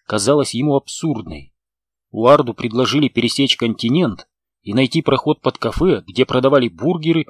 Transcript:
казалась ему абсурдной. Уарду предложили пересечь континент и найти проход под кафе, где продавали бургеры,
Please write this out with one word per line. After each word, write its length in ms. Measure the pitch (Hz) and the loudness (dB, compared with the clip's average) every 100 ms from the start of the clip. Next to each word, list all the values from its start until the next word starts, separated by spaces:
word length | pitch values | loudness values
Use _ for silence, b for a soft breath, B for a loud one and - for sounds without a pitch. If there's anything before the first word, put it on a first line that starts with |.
казалась 480 | _ 104 101 147 135 | _ -2 2 2 0
ему 220 | 113 147 | -2 0
абсурдной. 800 | 139 - - 165 117 - 78 - _ _ _ _ _ _ | 0 -2 -6 -4 -4 -8 -14 -16 _ _ _ _ _ _
Уарду 440 | 107 117 147 127 | 0 4 6 4
предложили 520 | 110 123 117 127 131 139 | -4 -4 -2 0 0 0
пересечь 500 | - 120 - 139 - | 0 -2 0 -2 -2
континент 720 | 117 104 117 147 160 92 - _ _ _ | -4 -2 0 0 0 -4 -16 _ _ _
и 120 | - | -6
найти 260 | 107 135 160 | -2 0 0
проход 400 | 147 143 - 151 | 0 0 0 -2
под 160 | 147 - | -2 -4
кафе, 440 | 117 - 180 120 90 | -6 0 0 0 -4
где 180 | 95 127 | -2 0
продавали 420 | 127 135 139 120 | 2 2 2 0
бургеры, 580 | - 143 175 156 160 - | -4 -4 -2 0 -2 -2